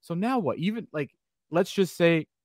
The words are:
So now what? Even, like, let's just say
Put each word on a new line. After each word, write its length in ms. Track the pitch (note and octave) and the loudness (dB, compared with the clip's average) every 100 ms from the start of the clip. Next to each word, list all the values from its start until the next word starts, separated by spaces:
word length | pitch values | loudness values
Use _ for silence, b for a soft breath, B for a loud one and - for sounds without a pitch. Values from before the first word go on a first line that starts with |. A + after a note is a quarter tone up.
So 120 | - | -8
now 240 | E3+ A3+ C4 | -4 -2 0
what? 180 | D3+ - | -2 -2
Even, 280 | F3+ A3+ E3 | -2 -4 -6
like, 240 | D3+ C#3 _ _ _ _ | -6 -6 _ _ _ _
let's 220 | D#3+ F#3 | 0 0
just 240 | - F#3 - | 0 0 2
say 300 | E3+ E3 D3+ _ | 4 4 -2 _